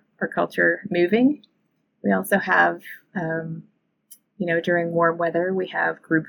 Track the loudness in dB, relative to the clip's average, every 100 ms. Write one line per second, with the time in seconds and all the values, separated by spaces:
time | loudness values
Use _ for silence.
0 | _ -10 -6 -2 -2 2 0 0 -2 0
1 | 2 4 2 2 _ _ _ _ _ _
2 | -2 0 0 -2 2 2 2 0 -12 -20
3 | _ -8 -4 -4 -6 -10 -14 _ _ _
4 | _ -20 _ -6 -2 -2 2 0 2 2
5 | 2 2 -2 0 -2 -2 -4 -2 -4 -4
6 | -2 -2